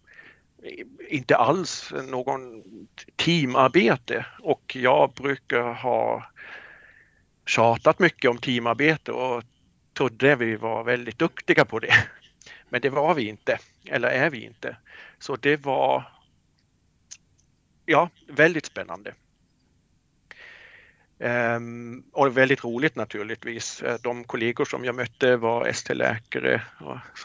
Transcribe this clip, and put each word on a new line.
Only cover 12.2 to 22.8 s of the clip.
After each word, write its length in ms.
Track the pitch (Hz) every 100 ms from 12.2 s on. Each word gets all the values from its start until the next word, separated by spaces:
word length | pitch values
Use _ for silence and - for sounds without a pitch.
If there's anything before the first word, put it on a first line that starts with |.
| _
<laughs> 360 | _ - - -
Men 120 | 123
det 100 | 131
var 240 | 143 156
vi 140 | 160 107
inte, 300 | 104 - 113 - _ -
eller 220 | 139 123
är 220 | 131 160
vi 140 | 123
inte. 320 | 110 113 127 117 - - - -
Så 180 | - 135
det 200 | 143 147
var, 560 | 139 135 135 131 - _ _ _ _ _ _ _ _ _ - - _ _ _ _ _ _ -
ja, 240 | 147 170 _ -
väldigt 380 | 143 160 156 -
spännande. 480 | 98 92 92 110 - _ _ _ _ _ _ _ _ _ _ _ - - - - - _ _ _ -
Ehm, 840 | 123 120 117 117 117 120 120 123 -
och 240 | - 139 123
väldigt 280 | 131 135
roligt 320 | 117 117